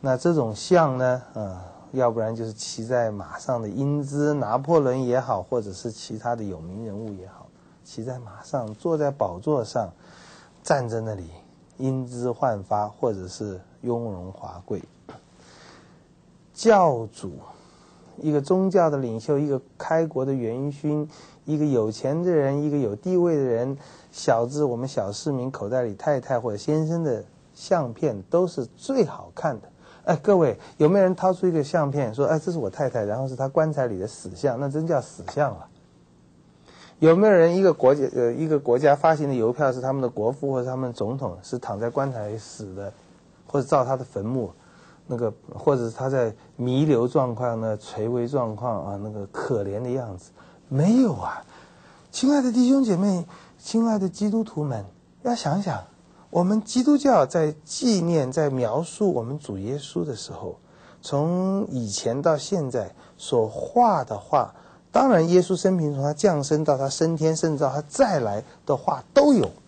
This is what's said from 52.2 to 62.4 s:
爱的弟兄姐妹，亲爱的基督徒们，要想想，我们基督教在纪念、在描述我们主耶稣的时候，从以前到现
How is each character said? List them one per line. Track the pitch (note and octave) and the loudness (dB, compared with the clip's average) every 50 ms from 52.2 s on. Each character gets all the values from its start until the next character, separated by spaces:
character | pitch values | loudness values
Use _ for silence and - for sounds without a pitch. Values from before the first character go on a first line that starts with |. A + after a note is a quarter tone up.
| - C4 | 2 4
爱 | D4 C#4+ B3+ | 4 4 2
的 | B3+ | 2
弟 | A3+ B3 B3 A#3+ | 4 4 4 6
兄 | C4+ C#4 C4+ | 6 4 4
姐 | A3 F#3+ | 2 2
妹， | E3 F#3+ G#3 F#3+ F3+ E3+ - - - - - - _ | 2 2 2 2 0 -2 -6 -12 -20 -20 -20 -20 _
亲 | - - - A3+ A3+ A#3 | -16 -2 0 2 2 2
爱 | A3 G#3 | 2 0
的 | F#3+ F#3 | 0 -2
基 | F3+ - G3+ G#3 | -2 -2 -2 0
督 | G#3 A3+ A3 | 0 0 -2
徒 | G#3+ - D#3 D3+ | -2 -4 -6 -4
们， | D3 B2+ A2+ G2+ F#2+ - _ _ _ _ _ - | -4 -4 -6 -8 -12 -16 _ _ _ _ _ -4
要 | B3 A#3+ | -2 -2
想 | - - D#3 C#3+ G3 | 0 0 0 0 0
想， | G3+ F#3+ C#3 G2+ F2+ - _ _ - _ _ _ - _ | 0 -2 -4 -6 -8 -14 _ _ -20 _ _ _ -20 _
我 | - E3+ F3+ | 0 2 2
们 | F#3 G#3 A3 G#3 | 4 2 0 0
基 | - - B3 | 0 0 0
督 | B3+ C4+ D4 C#4+ | 4 4 4 4
教 | D4 C#4 B3+ F#3 C#3 | 6 6 6 6 4
在 | C3+ - F3+ D#3+ D#3 D3+ - - | 4 2 0 0 0 -2 -6 -14
纪 | - - - - B3 A3 F#3+ | -14 -10 -2 2 2 2 2
念、 | E3+ E3+ E3+ D#3+ C#3 B2+ | 2 2 2 2 2 0
在 | C3 E3 D#3 D3 | 0 0 0 0
描 | C3+ C3 B2 A2 A2 C#3 | 0 0 0 0 0 -2
述 | E3+ E3+ - - G#3+ G3 D#3+ | -4 -4 -4 0 0 0 0
我 | B2+ | 0
们 | A2+ A2+ C3+ D3+ | -2 -4 -8 -10
主 | - - G#2 F#2+ | -8 -8 -8 -6
耶 | G2 A2 C3 D3 | -6 -6 -6 -6
稣 | C#3+ - - F3+ E3+ | -8 -8 -6 -6 -4
的 | D3+ B2+ | -4 -6
时 | G2+ - - | -8 -10 -14
候， | - - - F2+ - - _ _ - - - - - _ | -14 -12 -12 -12 -12 -14 _ _ -20 -20 -20 -20 -20 _
从 | - - - C#3 D3 D#3+ F3 F3+ F#3 F#3+ F#3+ G3 G3+ - | -12 -4 -2 0 0 0 0 0 0 0 0 -2 -2 -4
以 | - B2+ A#2 G#2+ | -4 -6 -6 -4
前 | G2 - - A#2+ A#2 C3+ | -6 -4 -4 -2 -2 0
到 | C#3+ E3 D#3+ | 2 2 0
现 | C#3+ | 0